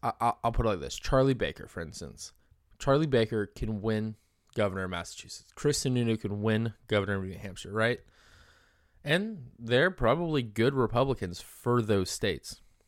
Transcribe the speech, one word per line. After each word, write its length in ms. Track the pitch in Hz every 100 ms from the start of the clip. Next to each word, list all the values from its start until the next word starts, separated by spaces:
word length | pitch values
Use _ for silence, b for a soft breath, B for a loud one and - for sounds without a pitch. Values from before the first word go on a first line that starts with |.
I, 100 | 120 -
I, 120 | 120 -
I'll 80 | 117
put 160 | 113 113
it 20 |
like 100 | 95
this. 160 | 69 -
Charlie 380 | - 135 135
Baker, 340 | 127 78 78 -
for 140 | -
instance. 520 | 80 - 69 55 - _ _ _ _ -
Charlie 300 | - 139 156
Baker 400 | 127 113 110 101
can 340 | - 110 107
win 340 | 107 107 110 107 _ _ _ -
governor 280 | 104 92
of 80 | 92
Massachusetts. 600 | 90 82 - - - - -
Chris 280 | 147 147
Sununu 360 | 135 123 117 110
can 220 | 101 104
win 320 | 107 110 113 - -
governor 280 | 107 98 101
of 80 |
New 140 | 95 98
Hampshire, 360 | 101 90 -
right? 260 | 104 113 123 - b b b b b b b b b
And 460 | 147 165 214 214 123 -
they're 320 | 113 123 175
probably 520 | 185 120 147 170 151
good 320 | 117 104 113 139
Republicans 680 | 113 117 135 123 92 87
for 400 | - - - 120
those 280 | 107 101 92
states. 520 | - 104 73 - - _ _